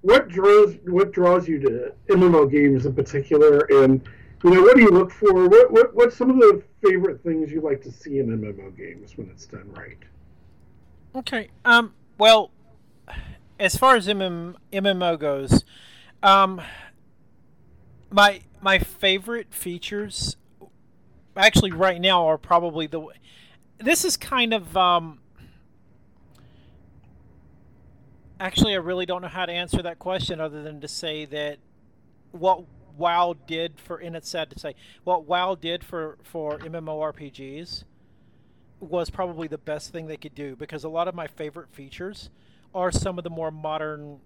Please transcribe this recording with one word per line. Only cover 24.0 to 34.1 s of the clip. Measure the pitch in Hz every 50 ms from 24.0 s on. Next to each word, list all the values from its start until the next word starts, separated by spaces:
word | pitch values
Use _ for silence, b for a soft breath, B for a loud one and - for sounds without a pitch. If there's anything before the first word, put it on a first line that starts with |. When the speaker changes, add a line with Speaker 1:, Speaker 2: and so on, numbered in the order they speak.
| -
Speaker 2:
is | 370 320
kind | - - - 277 254 240 233 226
of, | 220 175 156 160
um, | 185 185 180 175 175 165 160 156 _ _ _ _ b b b b b b b _ _ _ _ _ _ _ _ _ _ _ _ _ _ _ _ _ _ _ _ _ _ _ _ _ _ _ _ _ _ _ _ _ _ _ _ _ _ _ _ _ _ _ _ _ _ _ _ _ _ _ - _ -
actually, | 190 185 - - - 214 202
I | 190
really | 165 165 185 180 185
don't | 175 180 180
know | 180 165
how | 139 185 185
to | 170 170
answer | 175 175 170 - - 175
that | 170 170 _
question | - 180 185 190 - - 185 156
other | 160 156 147 151 147
than | 156 151 147
to | 139 151
say | - - - 160 151 156 151
that | 147 151 147 147 147 147 _ _ _ _ _ _ _ _ _ _ _ _ _ _ _ _
what | 180 160 185 185 175 180 _ _ _ _ _ 156
WoW | 147 165 170 170 175 175 175 170 143 131
did | _ 160 165 165 170 151 _
for, | _ _ 175 160
and | - 170